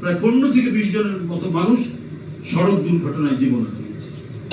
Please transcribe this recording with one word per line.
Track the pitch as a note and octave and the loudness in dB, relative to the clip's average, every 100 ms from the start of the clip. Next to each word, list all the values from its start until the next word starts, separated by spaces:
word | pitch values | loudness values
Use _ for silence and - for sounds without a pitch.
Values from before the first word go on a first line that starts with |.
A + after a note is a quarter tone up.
প্রায় | F3 - | -4 2
পনেরো | A3 C4 C#4+ | 4 4 4
থেকে | B3 - | 4 4
বিশ | G#3+ G#3 | 2 0
জনের | G#3+ G#3 F#3 | 0 -2 -2
মতো | E3+ E3+ F#3 | -4 -4 -2
মানুষ | E3+ F#3+ B3 - - - - - - | 0 4 2 0 -10 -12 -14 -12 -12
সড়ক | - E3 F#3 | -2 2 4
দুর্ঘটনায় | F#3 E3 E3 B2+ D3+ D3 B2+ | 4 2 2 0 0 0 2
জীবন | C3 A#2+ | 2 2
হারিয়েছে। | G#2+ - - - - - - - - | -2 -6 -10 -12 -14 -14 -14 -14 -4